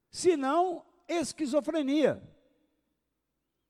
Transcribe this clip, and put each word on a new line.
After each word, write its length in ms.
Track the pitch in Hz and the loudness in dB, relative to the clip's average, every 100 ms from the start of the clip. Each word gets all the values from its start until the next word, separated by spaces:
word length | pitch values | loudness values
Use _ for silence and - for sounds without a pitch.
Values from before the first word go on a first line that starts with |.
| _ | _
se 260 | - 359 311 | -2 2 2
não 480 | 269 320 370 330 - _ - | 2 2 0 -2 -12 _ -6
esquizofrenia. 1120 | 339 285 - 294 285 302 320 269 294 247 107 - _ _ _ _ _ _ _ _ _ _ _ _ _ _ | -4 -4 -6 -2 -2 0 -2 0 2 2 0 -10 _ _ _ _ _ _ _ _ _ _ _ _ _ _